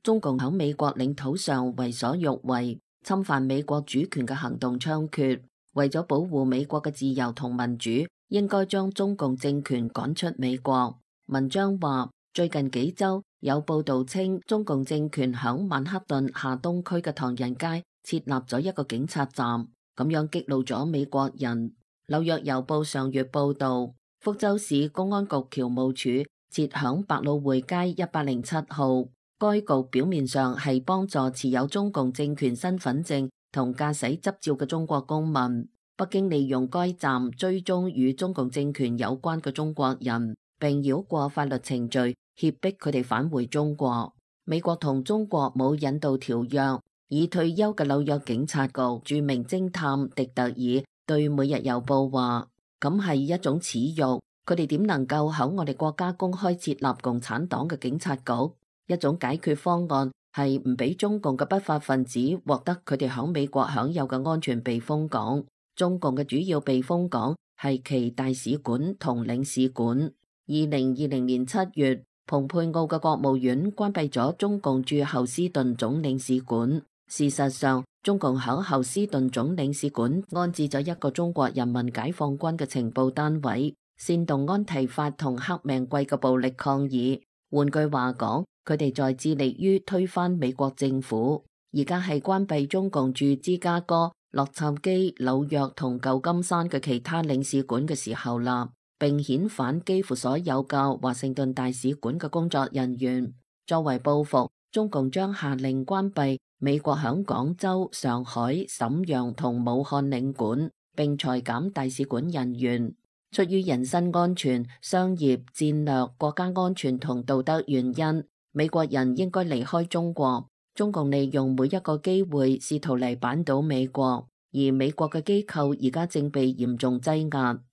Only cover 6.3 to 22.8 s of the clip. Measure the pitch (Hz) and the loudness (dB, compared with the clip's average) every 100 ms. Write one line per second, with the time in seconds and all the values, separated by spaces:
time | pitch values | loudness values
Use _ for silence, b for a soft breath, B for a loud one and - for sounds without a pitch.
6.3 | 147 131 127 143 151 151 147 135 131 123 | 0 2 0 0 -2 -4 -2 -2 0 -2
7.3 | 117 123 123 123 120 117 117 170 _ _ | -2 -4 -2 -2 -2 0 0 -2 _ _
8.3 | 202 202 202 190 196 190 196 196 202 139 | 0 2 2 2 0 0 0 -2 0 -2
9.3 | 131 143 143 139 127 117 - 117 160 175 | 0 0 -2 0 -2 0 -2 -4 -2 -4
10.3 | - 127 127 135 131 123 - _ _ - | -2 -2 -2 2 2 2 -4 _ _ -4
11.3 | 135 135 190 196 196 156 131 123 _ _ | -2 0 2 0 0 0 0 -2 _ _
12.3 | - 170 156 139 127 143 180 196 190 - | -2 0 0 0 0 -2 0 0 0 -6
13.3 | _ 139 143 147 156 151 131 131 190 190 | _ 0 0 0 -2 2 0 0 -2 -2
14.3 | 185 - 214 208 139 131 151 151 151 127 | -2 0 -2 0 -2 0 -2 -2 0 -2
15.3 | 120 120 131 196 139 147 190 - 139 135 | 0 -2 -2 -2 -2 -2 -6 -2 0 0
16.3 | - 135 127 170 175 175 175 170 147 127 | -2 -4 -2 -2 -2 -2 -2 -2 -4 -4
17.3 | 127 123 127 165 165 - _ - 160 143 | -2 -4 -2 -2 -4 -8 _ -6 -6 -2
18.3 | 131 127 123 180 185 135 117 135 156 139 | -4 0 -2 -2 -4 -4 -4 -4 -2 -4
19.3 | - 120 117 117 _ _ - 147 160 151 | -2 -2 -2 -4 _ _ -2 0 0 0
20.3 | 175 - 135 131 117 156 151 139 139 135 | -4 0 -2 0 -2 0 0 0 0 -2
21.3 | - 127 117 117 - _ _ - 151 165 | -2 -2 -2 -4 -8 _ _ -4 0 0
22.3 | 160 143 131 127 151 | 0 0 -2 0 -2